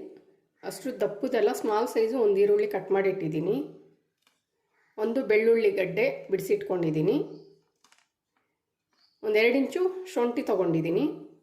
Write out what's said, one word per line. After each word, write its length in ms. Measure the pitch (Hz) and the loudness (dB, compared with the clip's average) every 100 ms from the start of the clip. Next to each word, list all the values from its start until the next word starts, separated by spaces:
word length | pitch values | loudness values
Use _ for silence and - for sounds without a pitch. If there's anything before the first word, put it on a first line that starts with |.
| - - _ _ _ _ | -8 -20 _ _ _ _
ಅಷ್ಟು 360 | 190 - 262 - | -14 -10 -8 -4
ದಪ್ಪದಲ್ಲ, 520 | 208 - - 226 208 | -4 -4 -4 0 0
ಸ್ಮಾಲ್ 340 | 254 226 214 254 | 0 -2 0 0
ಸೈಜು 300 | 233 220 254 | 0 0 2
ಒಂದು 180 | 214 196 | 2 4
ಈರುಳ್ಳಿ 300 | 202 208 208 | 4 4 2
ಕಟ್ 240 | 196 - | -4 -2
ಮಾಡಿ 180 | 190 190 | 0 0
ಇಟ್ಟಿದ್ದೀನಿ. 460 | 185 160 156 170 254 - - - _ _ _ _ _ _ _ _ _ _ - | 0 -4 -2 -2 -2 -4 -12 -20 _ _ _ _ _ _ _ _ _ _ -4
ಒಂದು 220 | 233 247 214 | -2 0 2
ಬೆಳ್ಳುಳ್ಳಿ 460 | 214 226 226 214 | 4 6 4 4
ಗಡ್ಡೆ 560 | 190 180 170 240 - - | 0 0 0 0 -2 -2
ಬಿಡಿಸಿಟ್ಕೊಂಡಿದ್ದೀನಿ. 880 | 190 - 202 - 180 165 156 170 285 - - - _ _ _ _ _ _ _ _ _ _ _ _ _ _ _ _ _ | -2 0 -2 0 -2 0 0 2 0 -2 -10 -20 _ _ _ _ _ _ _ _ _ _ _ _ _ _ _ _ _
ಒಂದು 160 | 220 214 | 0 4
ಎರಡು 180 | 233 269 | 4 4
ಇಂಚು 480 | 254 359 370 - - | 0 0 -2 -4 -8
ಶುಂಠಿ 380 | 247 240 240 | -2 -2 -2
ತೊಗೊಂಡಿದ್ದೀನಿ. 640 | 247 196 175 165 160 185 294 - - - | -2 0 2 0 0 0 -2 -4 -14 -20